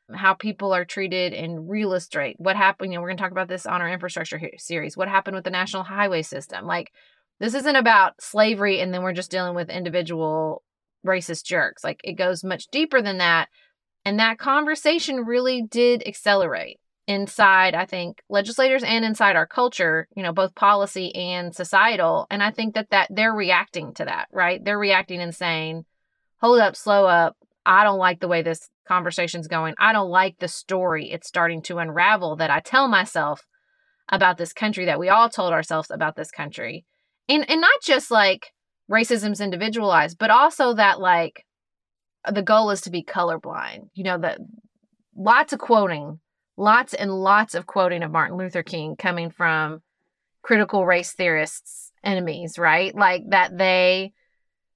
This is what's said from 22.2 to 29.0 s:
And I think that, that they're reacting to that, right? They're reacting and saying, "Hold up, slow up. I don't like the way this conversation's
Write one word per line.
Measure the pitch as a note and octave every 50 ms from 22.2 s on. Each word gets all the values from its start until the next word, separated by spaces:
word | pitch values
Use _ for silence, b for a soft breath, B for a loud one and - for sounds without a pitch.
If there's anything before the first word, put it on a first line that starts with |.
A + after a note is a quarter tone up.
| - -
And | - G3+ G3+
I | G#3+
think | A3 - A3+ A3 G#3
that, | A3 G#3+ -
that | G#3 G3 F3+ -
they're | F#3+ G#3 A3 A3+ A3
reacting | G#3+ G3 F3 F#3 E3+ G3+ - - F3+ - D#3+ D#3
to | - E3+
that, | - - D#3+ - -
right? | - F#3+ F3+ F3 F#3 - -
They're | G3+ G#3 G#3
reacting | G#3 G3 G3 F#3 F#3 - F3+ F3
and | F3 E3+ E3
saying, | - F3+ E3+ E3 D#3+ D#3+ D#3+ D#3+ E3 E3 _ _ _ _ _ _ _ _ _ _ _
"Hold | - A#3+ B3 A#3
up, | G#3+ F#3+ -
slow | - - G#3+ G3+ G3+ G3 F#3
up. | F3 E3+ E3 D#3 - _ _ _ _ _ -
I | - F#3 G3 G#3+
don't | G#3 G3 F#3+
like | F#3 F3+ F3+ F3
the | - E3+
way | F3 E3 D#3+
this | E3 E3 - - - _ _ _ -
conversation's | F#3 F3+